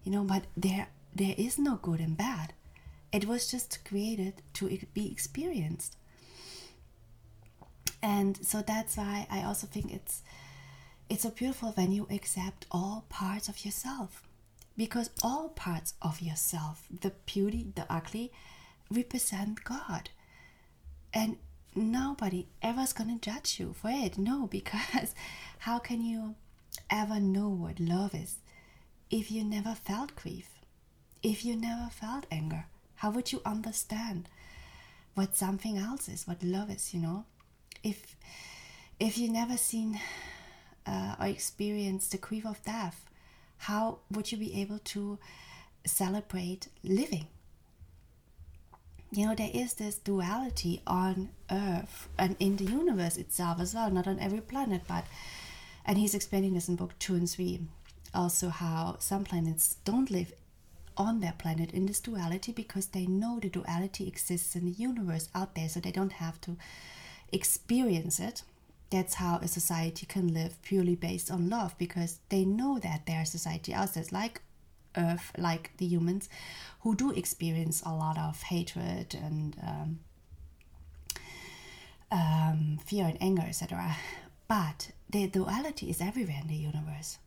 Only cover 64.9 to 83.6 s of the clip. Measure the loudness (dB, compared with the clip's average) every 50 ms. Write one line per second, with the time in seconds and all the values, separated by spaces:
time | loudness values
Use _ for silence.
64.9 | 0 2 0 2 0 0 -2 -2 -2 -2 -2 -2 -2 -2 -2 0 -2 -2 -2 0
65.9 | 2 2 2 2 0 -2 -4 -4 -4 -6 -6 -8 -8 -8 -8 -14 -16 -14 -16 -16
66.9 | -16 -16 -16 -16 -18 -18 -8 -2 -2 2 4 4 2 2 2 4 4 6 6 6
67.9 | 6 4 4 2 0 0 0 -2 -4 -6 -10 -12 -20 -20 -20 -20 -20 -20 -6 2
68.9 | 4 4 4 4 0 0 2 2 2 2 2 0 0 2 2 2 2 2 2 0
69.9 | -2 -4 -8 -2 0 2 4 4 4 4 2 0 -4 -8 -4 2 4 6 6 6
70.9 | 4 4 2 -2 -2 -2 -2 -2 2 2 2 4 4 2 0 0 0 -2 -4 -2
71.9 | 0 0 0 0 -2 -6 -4 2 4 4 6 6 4 4 4 2 2 2 0 0
72.9 | -2 -2 0 -2 0 0 0 0 -2 -4 -4 -4 -4 -4 -4 -2 0 0 0 0
73.9 | 0 -2 -4 -2 -2 -2 -2 -2 -4 -8 -18 -18 -20 -20 -20 -20 -20 -20 -20 -6
74.9 | 0 2 2 2 2 0 -2 -8 -4 0 2 2 2 0 -4 -10 -4 -2 2 4
75.9 | 4 4 4 4 2 2 -2 -6 -12 -12 -12 -12 -12 -12 -14 -14 -16 -2 2 2
76.9 | 2 4 4 2 2 2 0 -2 -2 0 0 2 2 2 2 2 0 0 0 0
77.9 | 0 2 2 2 2 2 0 -2 -2 -4 -4 0 0 0 0 0 -2 -4 -2 -2
78.9 | -2 -4 -4 -6 -6 -6 -4 -2 0 0 0 -2 -4 -4 -4 -4 -4 -2 -2 -2
79.9 | -4 -4 -8 -16 -20 -20 -20 -20 -18 -16 -16 -18 -18 -20 -20 -20 -20 -20 -18 -18
80.9 | -16 -18 -12 -10 -10 -10 -10 -14 -14 -14 -14 -14 -16 -16 -16 -16 -16 -18 -18 -20
81.9 | -20 -20 -4 _ 4 4 6 6 8 8 6 6 6 4 4 2 2 0 -2 -2
82.9 | 0 2 4 2 2 2 4 4 4 4 2 0 -2 -4